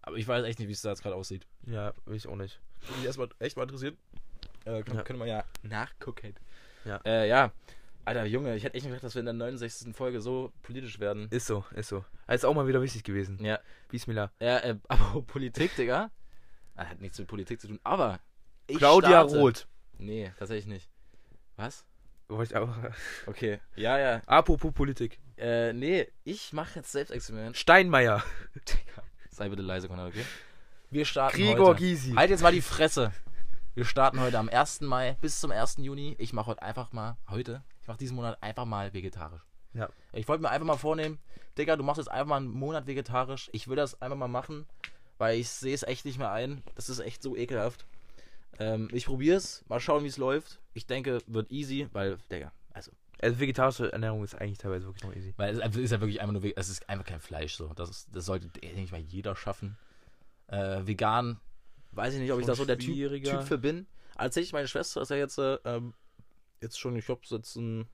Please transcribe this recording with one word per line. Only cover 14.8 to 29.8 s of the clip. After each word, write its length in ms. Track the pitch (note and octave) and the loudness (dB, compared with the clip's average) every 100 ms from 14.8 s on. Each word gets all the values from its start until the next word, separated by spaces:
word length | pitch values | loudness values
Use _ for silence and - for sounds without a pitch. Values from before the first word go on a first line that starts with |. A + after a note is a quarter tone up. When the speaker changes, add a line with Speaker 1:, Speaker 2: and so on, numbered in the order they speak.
Speaker 1:
<laughs> 40 | - | 6
apropos 380 | B2+ - D#3 - | 8 8 6 -4
Politik, 500 | C#3 B2+ - E3+ - | -6 -6 0 0 2
Digga. 360 | A#2+ C3 A3 - - - - - - - | 0 2 -2 -8 -14 -14 -16 -16 -14 -12
Ah, 100 | E2+ | -10
hat 160 | F#2 | -10
nichts 180 | G2 - | -10 -10
mit 80 | G2 | -8
Politik 320 | G#2 F#2 A#2+ | -8 -8 -8
zu 80 | G#2 | -10
tun, 120 | G#2 | -8
aber 360 | A2 F#3 B2+ F#2 - - - - - | -2 2 2 -2 -12 -20 -20 -20 -6
ich 100 | D3+ | 6
Speaker 2:
Claudia 320 | C#3+ E3+ D3+ | 10 10 12
Speaker 1:
starte. 280 | E3+ D3+ D3 | 10 10 6
Speaker 2:
Roth. 300 | C#3 A2 - - - - | 6 4 -8 -16 -18 -12
Speaker 1:
Nee, 340 | G2 G#2+ G2 F2+ | -8 -6 -8 -10
tatsächlich 260 | G2+ A2 G#2 | -8 -6 -8
nicht. 220 | G2 - - - - - - - - | -12 -14 -20 -20 -20 -20 -20 -20 -10
Was? 280 | A2+ - - - - - - | -10 -12 -20 -20 -20 -20 -8
Speaker 2:
Wollte 240 | G#2+ A2+ | -4 -2
ich 40 | G#2+ | 0
auch. 120 | A#2 A2+ A#2 A#2 - - - | -2 -4 -8 -8 -10 -10 -10
Speaker 1:
Okay, 340 | G#2 A2+ G2+ - - | -4 -2 -2 -6 -2
ja, 220 | G#2+ C#3 | 2 4
ja. 220 | C3+ A#2 - | 4 0 6
Speaker 2:
Apropos 440 | D3+ E3 G#2+ D#3+ | 6 8 6 4
Politik. 480 | C#3+ C#3 C3 A2+ - - - | 2 2 2 -4 -4 -16 -6
Speaker 1:
Äh, 360 | A#2 A#2 A#2 | 0 2 2
nee, 340 | A2+ C#3 F#3 - - | 0 0 0 0 -6
ich 300 | - G#3 - | -10 -10 -6
mach 220 | D3+ E3 E3+ | -6 -6 -8
jetzt 160 | C3+ | -6
Selbstexperiment. 680 | C#3+ - B2 - A2 A2 - | -6 -4 -6 -6 -8 -6 -2
Speaker 2:
Steinmeier. 680 | - F3+ F#3 C#3+ A#2+ G#2+ - - - - | 12 12 12 8 8 6 2 -4 -4 -10
Speaker 1:
Digga, 480 | - - - - - - - | 6 6 6 -8 -12 -12 -16
sei 200 | - G#2 | -6 -4
bitte 120 | G2 | -2
leise, 240 | F#2+ F#2 | -2 -4